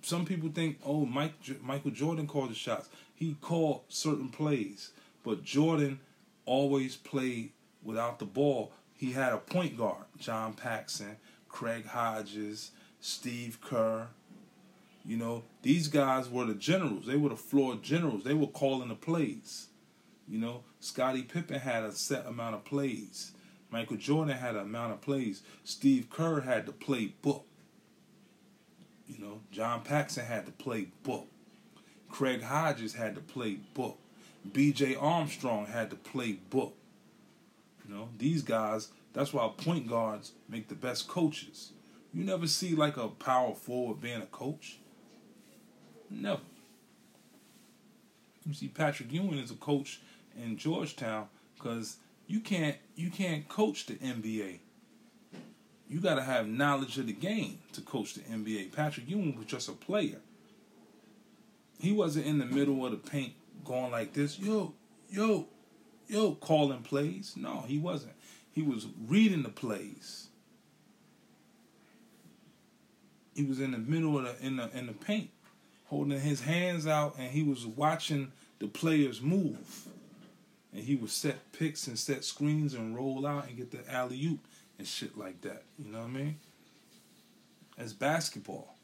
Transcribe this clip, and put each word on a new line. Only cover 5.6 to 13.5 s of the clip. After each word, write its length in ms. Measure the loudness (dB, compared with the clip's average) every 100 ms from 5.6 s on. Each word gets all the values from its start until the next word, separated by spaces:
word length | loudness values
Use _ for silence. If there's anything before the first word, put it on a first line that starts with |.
| 6 6 2 0 -12 _ _ _ 0
always 500 | 4 6 4 2 -4
played 560 | -4 0 0 -2 -6 -10 _ _
without 360 | -4 0 0 -2
the 60 | -6
ball. 460 | 2 4 4 -2 -8 _
He 200 | -6 -4
had 200 | 2 2
a 40 | 0
point 380 | 0 0 0 0
guard, 300 | -2 -2 -8 -12
John 340 | -4 -2 -2
Paxson, 640 | -4 -4 -6 -6 -8 -8 -12 -18 -20 _
Craig 380 | -6 -4 -4 -4
Hodges, 840 | -2 0 0 -6 -6 -6 -6 -12 -16 -20 _
Steve 600 | -8 -6 -6 -6 -8